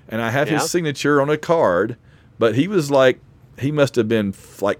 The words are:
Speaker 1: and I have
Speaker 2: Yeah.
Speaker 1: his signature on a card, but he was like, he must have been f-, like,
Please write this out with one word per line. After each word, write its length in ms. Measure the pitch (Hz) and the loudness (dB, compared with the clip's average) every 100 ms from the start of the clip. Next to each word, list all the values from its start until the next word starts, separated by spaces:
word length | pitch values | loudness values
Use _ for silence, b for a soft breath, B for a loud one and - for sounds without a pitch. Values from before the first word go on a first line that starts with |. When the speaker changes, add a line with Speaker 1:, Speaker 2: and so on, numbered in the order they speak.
| b | b
Speaker 1:
and 140 | 110 | -8
I 80 | 113 | -4
have 200 | 135 147 | -2 -2
Speaker 2:
Yeah. 100 | 147 | -2
Speaker 1:
his 100 | 156 | -2
signature 500 | 175 156 139 143 147 | -4 -4 -4 0 2
on 80 | 139 | 0
a 80 | 156 | -2
card, 600 | - 170 113 87 110 123 b b b - | 0 2 2 2 0 -4 b b b -2
but 160 | 107 | 0
he 140 | 110 170 | 2 0
was 220 | 208 139 | 0 2
like, 300 | 139 131 - - _ _ - | 4 4 2 -6 _ _ -8
he 120 | 135 | -4
must 260 | 147 139 120 | 0 0 0
have 120 | 110 | 0
been 220 | 117 101 | 0 -2
f-, 320 | 95 - - | -6 -14 -6
like, 160 | 98 | -4